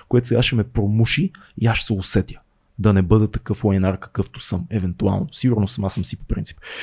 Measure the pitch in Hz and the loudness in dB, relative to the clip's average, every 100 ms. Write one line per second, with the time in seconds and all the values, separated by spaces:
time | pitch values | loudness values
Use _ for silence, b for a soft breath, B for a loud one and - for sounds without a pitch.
0 | - 120 120 117 - 117 104 - 101 110 | 0 0 2 2 2 0 -2 -2 0 2
1 | 113 - 190 B B - 113 104 - 98 | 2 0 -2 B B -2 2 2 0 -2
2 | - 98 - - _ _ _ - 101 98 | 0 0 -2 -8 _ _ _ 0 4 4
3 | 87 107 107 - - 101 104 98 95 95 | 4 4 4 -2 -6 -2 2 2 2 -2
4 | - - - - - 90 85 107 90 87 | -6 -6 -6 -6 -6 -4 -4 -4 -4 -2
5 | 101 98 - - 127 107 98 - 98 - | -2 0 -4 -2 0 0 0 -2 -4 -4
6 | 90 - - - - - B B | -6 -8 -6 -6 -6 -12 B B